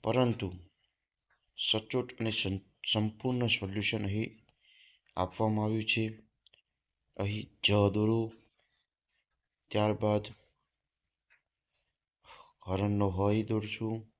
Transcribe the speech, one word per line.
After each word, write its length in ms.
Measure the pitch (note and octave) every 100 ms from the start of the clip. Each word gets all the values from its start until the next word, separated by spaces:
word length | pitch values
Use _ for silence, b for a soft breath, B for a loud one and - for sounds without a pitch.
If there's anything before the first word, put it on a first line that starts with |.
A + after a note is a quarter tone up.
પરંતુ 440 | A2 B2 B2 A2 F#2+ F2+ - _ _ _ _ _ _ _ _ -
સચોટ 500 | - A2 - B2+ B2
અને 180 | - A2+
સં-, 340 | G#2 F#2+ F#2+ - _ -
સંપૂર્ણ 600 | A2 G#2+ G#2+ C3 B2+ A#2
સોલ્યુશન 560 | - G2 G2 G2 A2 G2+
અહીં 240 | G2+ A2+ - _ b b b b b b -
આપવામાં 480 | F#2 - A2 G#2+ G#2+
આવ્યું 180 | A2
છે. 220 | G#2+ A#2 A2 A2 _ _ _ _ _ _ _ _ _ -
અહીં 320 | G2 G#2+ - _
જ 60 | A#2+ G#2 G2+
દોરો, 320 | G#2 G#2+ A2+ A2+ - _ _ _ _ _ _ _ _ _ _ _ _ _
ત્યારબાદ 520 | G#2+ G#2+ G#2 G#2+ G#2 G2+ - _ _ _ _ _ _ _ _ _ _ _ _ _ _ _ _ _ _ B B B _
હરણનો 460 | - F#2+ G#2 G2+ G2+
હ 80 | F#2
અહીં 240 | G2+ G#2+ A2
દોરશું 500 | A2 G#2+ - A2 A2+ A2